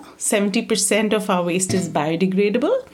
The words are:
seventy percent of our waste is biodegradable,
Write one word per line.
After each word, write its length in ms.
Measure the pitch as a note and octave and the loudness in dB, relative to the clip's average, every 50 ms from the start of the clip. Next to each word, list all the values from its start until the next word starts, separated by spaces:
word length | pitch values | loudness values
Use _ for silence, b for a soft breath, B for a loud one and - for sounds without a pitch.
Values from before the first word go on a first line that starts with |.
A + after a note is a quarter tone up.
| - - - | -6 -18 -14
seventy 460 | - - - - G#3 G3+ G#3 F#3+ A#3 A3 | -10 -4 0 0 2 2 0 0 -2 -2
percent 500 | - A3+ G#3 - - G#3+ G3+ A3 G#3+ G#3+ | 0 0 0 0 2 2 2 2 2 0
of 180 | G#3+ F#3+ G3+ | 0 0 0
our 140 | G3+ F3+ F3 | 0 0 0
waste 280 | F3 E3+ F#3 F#3 - G3+ | 0 0 -2 0 0 0
is 160 | F#3+ F3 E3 | -2 -2 -2
biodegradable, 880 | D3+ D#3 D3 D#3 E3 E3 F#3+ F#3 F#3 F#3 G3+ G#3 G3+ B3 A#3+ E4 B4 C5+ B4 B | -2 -2 -2 0 0 0 0 0 2 2 2 2 2 0 0 0 0 -2 -2 B